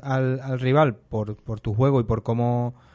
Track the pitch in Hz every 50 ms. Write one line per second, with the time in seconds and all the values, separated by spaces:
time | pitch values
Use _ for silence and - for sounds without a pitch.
0 | 127 139 135 131 131 127 127 131 135 135 127 123 127 127 131 151 156 139 107 -
1 | _ - - 110 107 107 104 - _ - 110 104 - 117 104 107 131 139 139 127
2 | 113 104 113 110 - - 117 120 120 120 120 120 120 123 127 - _ _